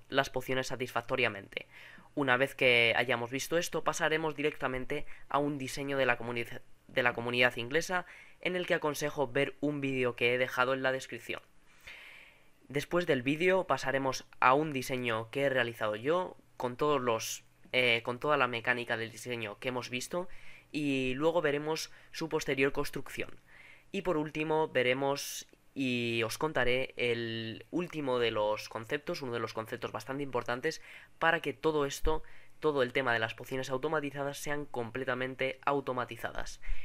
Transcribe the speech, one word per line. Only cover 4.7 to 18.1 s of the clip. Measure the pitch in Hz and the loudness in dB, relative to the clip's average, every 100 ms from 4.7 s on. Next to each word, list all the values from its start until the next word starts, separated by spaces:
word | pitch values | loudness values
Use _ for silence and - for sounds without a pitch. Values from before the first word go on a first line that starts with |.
| 127 127 147 - - - | -2 -4 -4 -4 -8 -2
a | 143 | 0
un | 147 147 | 0 -2
diseño | 131 - 139 139 | -6 -4 -2 2
de | |
la | 123 120 | 2 2
comuni-, | 117 120 117 120 - - - | -2 -4 -6 -10 -12 -20 -4
de | - | 2
la | 123 | 2
comunidad | 117 120 123 123 123 | 2 0 4 4 2
inglesa, | 117 151 170 180 - - - - | -2 -2 0 -2 -4 -12 -20 -8
en | 170 180 | -4 -2
el | 175 | 0
que | |
aconsejo | 170 151 143 147 147 127 | 0 0 -2 -2 0 0
ver | 139 139 - | 2 0 0
un | 147 147 | -2 0
vídeo | 135 131 123 117 | 0 0 0 2
que | 120 | 2
he | 127 | 4
dejado | 127 127 127 | 2 2 2
en | 135 | 2
la | 131 | 0
descripción. | 131 - 120 - - - - - - - - - - - - - - - | -2 -4 -10 -8 -10 -10 -20 -20 -20 -18 -18 -18 -20 -20 -20 -20 -20 -6
Después | 135 - 175 175 | -6 0 0 2
del | 135 | 2
vídeo | 123 151 180 190 - | 2 2 4 4 2
pasaremos | 135 - 135 135 127 - - | 0 2 0 0 -2 -8 4
a | 123 | 6
un | 139 156 | 6 4
diseño | 131 123 127 123 110 113 | -2 -2 -2 0 -2 -2
que | 139 | 0
he | 139 | 2
realizado | 131 117 113 110 | 2 0 0 -2
yo, | 107 127 175 180 - - - | -2 0 0 -2 -10 -16 -6
con | 123 123 | -6 0
todos | 151 143 | 2 2
los, | 123 113 - - - _ - | 2 0 -2 -8 -12 _ -2
eh, | 127 123 117 | 2 4 2
con | 120 | 0